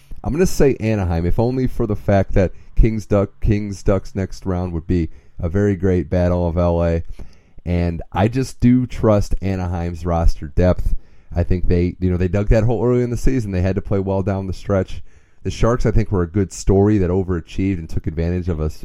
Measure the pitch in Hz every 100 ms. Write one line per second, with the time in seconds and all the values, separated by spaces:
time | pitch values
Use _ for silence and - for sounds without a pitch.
0 | - - 104 143 185 - 147 - 110 107
1 | 90 82 87 101 120 131 123 - 117 104
2 | - 98 92 104 87 - - - 113 110
3 | - 101 101 - - 104 104 95 - 95
4 | - 101 95 - 95 90 90 85 80 90
5 | 80 - - - 87 98 104 95 95 90
6 | 73 90 87 87 85 82 87 85 85 82
7 | - - - - _ - - 87 87 82
8 | - 85 107 131 127 - 123 127 123 -
9 | 110 104 - - 95 92 90 90 87 85
10 | 85 85 85 - 76 - 90 85 - -
11 | - - - 87 85 90 - 87 90 -
12 | 90 90 92 101 107 113 113 110 120 123
13 | 123 117 - 131 104 92 92 95 - 101
14 | 95 95 95 95 98 90 - 98 92 -
15 | - - _ - 95 - 113 123 117 -
16 | 101 95 87 101 95 - - 98 101 107
17 | 87 92 90 87 - - 95 90 80 -
18 | - 80 82 90 87 78 78 -